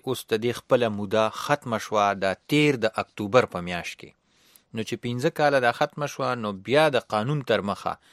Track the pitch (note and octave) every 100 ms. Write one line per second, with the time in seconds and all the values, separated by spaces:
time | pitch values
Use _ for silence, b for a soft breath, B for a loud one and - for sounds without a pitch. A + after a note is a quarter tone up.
0 | - B2 - A2 A#2+ A#2 - B2+ A#2 G#2
1 | G#2 A2 A2 - - D3 B2+ A2 - G#2+
2 | G2+ G2 F#2+ F#2 - D3 D3 C3 A2 -
3 | G2 - G#2 B2 A2 F2+ F2 F2 E2 -
4 | - _ b b b b b A2+ A2 A#2
5 | A#2+ A#2+ D3+ - D3 C#3 A#2+ - D3 -
6 | D3 - C3 B2 G#2+ G2 G2 C#3 D#3 B2
7 | - G#2+ A2+ D3+ C3 G#2+ G2 F#2 F2+ E2
8 | b